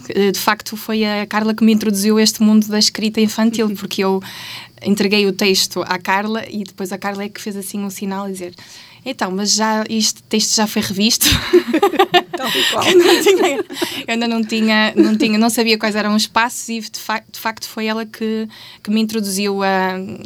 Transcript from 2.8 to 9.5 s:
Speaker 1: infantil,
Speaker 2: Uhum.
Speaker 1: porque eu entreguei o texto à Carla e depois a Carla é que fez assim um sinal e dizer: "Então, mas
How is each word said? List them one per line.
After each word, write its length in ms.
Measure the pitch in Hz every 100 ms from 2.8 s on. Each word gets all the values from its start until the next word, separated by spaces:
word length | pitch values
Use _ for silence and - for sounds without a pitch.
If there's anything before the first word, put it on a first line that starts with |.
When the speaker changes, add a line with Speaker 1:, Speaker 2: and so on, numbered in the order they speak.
| - - 214 220
Speaker 1:
infantil, 460 | 214 220 220 226 214
Speaker 2:
Uhum. 80 | 202
Speaker 1:
porque 280 | 196 -
eu 180 | 190 190 190 - - - - - -
entreguei 400 | 214 202 208 196
o 40 |
texto 480 | 190 208 190 - 180 -
à 120 | 180
Carla 460 | 180 190 214 220 -
e 140 | 208
depois 280 | 190 - 190
a 60 | 190
Carla 260 | 202 196
é 60 | 202
que 100 | -
fez 140 | 214 196
assim 240 | 190 202
um 100 | 202
sinal 380 | 190 196 196 196
e 60 |
dizer: 200 | 185 180 - - - - - 247
"Então, 260 | 220 196
mas 220 | 185 202